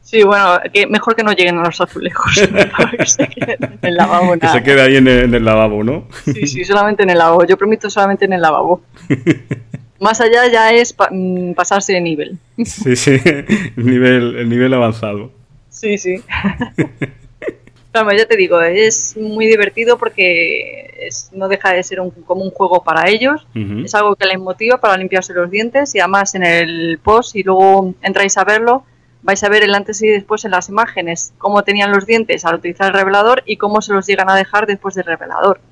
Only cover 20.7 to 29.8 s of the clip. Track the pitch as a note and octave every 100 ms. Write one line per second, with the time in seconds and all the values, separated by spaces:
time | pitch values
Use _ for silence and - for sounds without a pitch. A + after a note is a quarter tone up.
20.7 | - - - E3+ - - F#3+ F#3+ G3 G3
21.7 | F3+ F3+ F#3 F#3 F3 E3 F3+ F#3+ - D#3+
22.7 | F3+ - D#3+ E3+ G#3+ B3+ D4+ _ - G2+
23.7 | G#2 D3+ G#3+ G#3 G3+ G3 F#3 F#3 F#3 A3+
24.7 | B3+ A3 F#3 F#3 F#3+ F#3 F3+ F3 G3 A3+
25.7 | B3+ C#4 G#3 F3+ G3 G3 F#3+ F3 E3+ E3
26.7 | E3+ E3 E3 - A3 B3 G#3+ F#3+ F#3+ F#3+
27.7 | G3 F#3+ F#3 G3 G3 G3 G3+ F#3+ G#3+ A#3
28.7 | B3+ _ _ _ _ - G3 G#3 G#3 G#3
29.7 | G3+